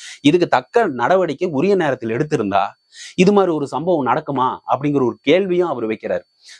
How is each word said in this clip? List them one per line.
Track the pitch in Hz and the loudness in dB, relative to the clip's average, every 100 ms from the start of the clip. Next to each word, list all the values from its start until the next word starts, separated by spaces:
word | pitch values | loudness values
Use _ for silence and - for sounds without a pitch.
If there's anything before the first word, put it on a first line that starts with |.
| - - | -20 0
இதுக்கு | 143 175 160 | 2 4 4
தக்க | 127 - 233 208 | 0 2 0 0
நடவடிக்கை | 123 127 190 170 135 180 | 0 0 2 0 -2 -4
உரிய | 135 175 196 | 0 2 2
நேரத்தில் | 151 123 113 | 0 -2 -4
எடுத்திருந்தா | 117 151 147 101 95 101 - _ - - - | -4 -2 -2 0 0 -2 -8 _ -20 -8 0
இது | 185 | 4
மாதிரி | 202 180 | 4 2
ஒரு | 151 139 | 0 -4
சம்பவம் | 131 170 160 120 | -6 -2 -2 0
நடக்குமா | 143 156 131 127 90 - | -2 -2 -2 -2 -4 -4
அப்படிங்கிற | 127 147 143 | -2 0 0
ஒரு | 120 - | 0 -2
கேள்வியும் | 139 180 196 175 175 | 2 2 2 -2 -2
அவர் | 123 107 | -4 -6
வைக்கிறாரு. | 110 104 90 - _ - | -6 -6 -6 -8 _ -20